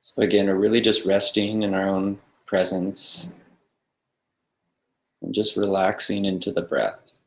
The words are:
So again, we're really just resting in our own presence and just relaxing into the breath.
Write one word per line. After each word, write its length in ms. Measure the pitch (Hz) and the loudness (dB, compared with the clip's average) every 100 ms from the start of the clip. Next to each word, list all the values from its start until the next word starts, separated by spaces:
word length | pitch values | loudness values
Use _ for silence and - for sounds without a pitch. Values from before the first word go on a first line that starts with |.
So 220 | - - | -8 0
again, 240 | 104 101 98 | 2 4 4
we're 80 | |
really 260 | 95 104 117 | 2 4 4
just 240 | 113 104 | 2 2
resting 560 | 98 98 - - 104 110 | 2 2 2 0 -2 -2
in 120 | 104 | -2
our 140 | 95 95 | 0 0
own 320 | 95 98 101 _ _ - | 0 -2 -6 _ _ -2
presence 800 | 95 90 95 92 - - - 90 - _ _ _ _ _ _ _ _ _ _ _ _ _ _ _ _ _ _ | 0 0 0 -4 -6 -8 -8 -12 -16 _ _ _ _ _ _ _ _ _ _ _ _ _ _ _ _ _ _
and 120 | - | -6
just 220 | 90 110 | -2 -2
relaxing 720 | 98 101 98 95 - - 101 | 0 0 2 2 0 -2 0
into 260 | 98 92 - | -2 -2 -4
the 120 | - | -4
breath. 480 | - 65 55 - - _ | -2 0 -2 -4 -20 _